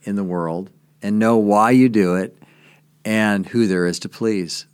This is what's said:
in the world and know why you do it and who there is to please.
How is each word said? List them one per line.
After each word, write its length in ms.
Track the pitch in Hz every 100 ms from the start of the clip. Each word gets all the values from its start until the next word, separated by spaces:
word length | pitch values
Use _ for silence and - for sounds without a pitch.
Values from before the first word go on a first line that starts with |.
in 120 | - 101
the 80 |
world 460 | 92 87 82 85 98 _ _ _
and 180 | 101 107
know 160 | 113 117
why 360 | 104 104 113
you 180 | 127 127
do 260 | 107 92 90
it 220 | 92 - _ _ _ _ _ _
and 440 | 107 107 107 101 90
who 200 | 117 107
there 200 | 92 87
is 120 | 87
to 80 | 101
please. 600 | - 113 101 85 - -